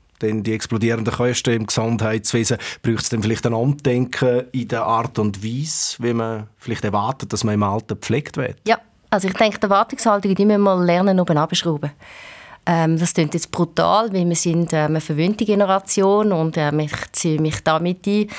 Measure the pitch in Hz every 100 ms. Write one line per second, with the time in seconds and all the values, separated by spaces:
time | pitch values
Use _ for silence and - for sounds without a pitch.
0 | _ - 110 110 104 110 - 110 113 113
1 | 110 - 123 120 131 117 104 - 113 113
2 | 110 110 - 120 113 117 - - 117 110
3 | - 117 104 113 120 113 127 147 139 123
4 | 123 - 127 123 123 131 107 117 110 113
5 | 117 - 107 98 110 123 160 - - -
6 | 120 117 113 110 107 _ - 117 107 101
7 | 107 139 - 107 107 104 101 107 - 107
8 | - 147 147 156 120 - 214 226 - _
9 | - 208 190 185 220 - 208 196 226 -
10 | 233 202 196 185 202 208 202 185 175 175
11 | 196 185 180 151 160 175 170 147 147 -
12 | - - - - - - - 165 160 160
13 | 170 - 151 170 - - 165 - 165 196
14 | 226 190 175 165 175 165 165 160 151 156
15 | - 151 170 208 208 202 196 190 - -
16 | 196 202 214 175 160 165 147 151 151 -
17 | - - 170 156 156 - - 156 175 180
18 | - 208 208